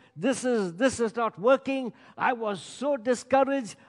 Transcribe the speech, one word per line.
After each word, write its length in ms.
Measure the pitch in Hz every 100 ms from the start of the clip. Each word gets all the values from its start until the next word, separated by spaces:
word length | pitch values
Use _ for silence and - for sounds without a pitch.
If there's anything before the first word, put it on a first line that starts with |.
| _
This 300 | 143 226 254
is, 300 | 254 233 185
this 260 | 165 262 -
is 160 | 226 240
not 240 | 220 -
working." 540 | 220 269 269 269 247 - - -
I 160 | 220
was 280 | 247 220 190
so 360 | - - 277 277
discouraged. 800 | 220 247 - 269 269 277 208 -